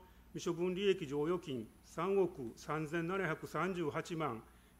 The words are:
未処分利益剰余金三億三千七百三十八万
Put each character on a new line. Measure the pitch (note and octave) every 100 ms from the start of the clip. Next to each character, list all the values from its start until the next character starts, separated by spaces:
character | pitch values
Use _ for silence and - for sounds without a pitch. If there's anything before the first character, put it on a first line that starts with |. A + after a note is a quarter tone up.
| - - -
未 | D#3 F3
処 |
分 | D#3+ F3+
利 | F3+ G3+
益 | F#3+ C#3+
剰 | D3 D#3
余 | F3+
金 | D3+ B2 A2 -
三 | - - F#3 G3
億 | F3 - A#2 -
三 | - D3+ D3+
千 | E3+ E3
七 | G3
百 | E3 D3+ D3+
三 | D#3 F3+
十 | F3+ D3
八 | D#3 - E3
万 | D3 A2 - - -